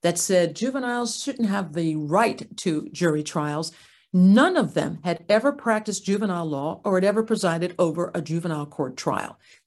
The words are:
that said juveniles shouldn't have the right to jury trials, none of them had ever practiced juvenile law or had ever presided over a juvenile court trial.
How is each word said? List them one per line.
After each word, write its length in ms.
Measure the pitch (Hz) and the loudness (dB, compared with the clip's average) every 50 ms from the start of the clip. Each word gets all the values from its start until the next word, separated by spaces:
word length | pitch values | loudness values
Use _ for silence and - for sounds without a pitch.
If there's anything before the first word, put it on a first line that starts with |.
| - | 0
that 160 | 170 170 - | 0 0 0
said 380 | - - 190 180 175 165 151 | 0 2 2 2 2 2 -2
juveniles 640 | - 214 262 254 277 254 247 240 240 240 226 - - - | -4 -4 -4 -4 -4 -4 -4 -4 -4 -4 -4 -6 -6 -6
shouldn't 260 | 277 269 262 233 202 | -8 -4 -2 -2 -2
have 240 | 190 202 190 160 147 | 0 -2 -4 -4 -4
the 220 | 170 170 160 156 | -2 -2 -2 -2
right 600 | 156 151 147 160 196 233 220 - - - - - | -2 -2 0 2 2 2 2 0 -4 -12 -16 -14
to 320 | - - 175 156 151 - - | -6 -4 -2 -2 -2 -4 -8
jury 320 | - - 175 165 151 151 151 | -6 0 0 2 2 0 -2
trials, 480 | 151 - 160 147 147 147 151 165 165 - - - _ _ _ _ _ - | -4 -4 -4 -4 -2 -4 -6 -6 -8 -10 -16 -20 _ _ _ _ _ 4
none 440 | 180 180 190 202 233 285 370 370 | 6 8 8 8 8 6 6 4
of 180 | 330 226 - - | 2 0 2 0
them 240 | 165 - - - - - | -2 -2 -2 -6 -6 -4
had 200 | 180 170 - - - | -4 -4 -4 0 2
ever 240 | 208 220 226 285 277 | 2 4 4 2 -2
practiced 520 | 285 - 233 220 214 214 - 202 - - | 0 -2 0 0 0 -2 -4 -8 -6 -2
juvenile 420 | - 196 202 220 202 180 175 170 | -2 -2 0 0 -2 -2 -2 -2
law 340 | 160 147 139 139 156 190 - _ | -4 -4 -2 -4 -4 -6 -4 _
or 120 | 208 190 | 0 2
had 80 | 185 185 | 4 4
ever 180 | 202 208 220 220 | 2 2 2 0
presided 540 | 220 226 220 - 180 165 165 170 175 175 - | 0 -2 0 0 0 0 0 -4 -4 0 0
over 320 | 180 165 170 170 170 - - | 0 0 2 -2 -4 -4 -4
a 80 | 175 | -6
juvenile 460 | 151 139 160 170 165 175 160 147 147 | -6 -4 -4 -4 -2 -4 -4 -4 -6
court 300 | 147 - - 147 131 127 | -8 -6 -6 -6 -6 -6
trial. 420 | - - 156 127 - - - - _ _ _ - _ _ | -4 -4 -2 -2 -2 -4 -6 -10 _ _ _ -20 _ _